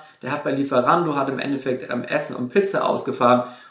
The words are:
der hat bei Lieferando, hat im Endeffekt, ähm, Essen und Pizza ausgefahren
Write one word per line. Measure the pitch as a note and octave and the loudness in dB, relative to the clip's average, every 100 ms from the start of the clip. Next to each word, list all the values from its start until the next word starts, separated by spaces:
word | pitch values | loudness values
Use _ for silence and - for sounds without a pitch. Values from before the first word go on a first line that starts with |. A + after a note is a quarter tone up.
| - _ | -16 _
der | B2+ | -8
hat | C#3+ | -4
bei | - | -2
Lieferando, | C3+ C#3 B2+ B2 E3+ D#3+ C#3+ | -2 2 2 4 2 2 0
hat | C3+ | -2
im | C3 | -4
Endeffekt, | C#3 C3+ C3 B2 - | -4 -4 -2 -4 -4
ähm, | A#2+ | -6
Essen | - D3+ - - | -2 -2 -2 -4
und | B2 | 0
Pizza | G3 G3 - - | 2 2 0 0
ausgefahren | C#3 - A#2+ B2 B2 - - - | -2 -4 2 4 4 2 -12 -20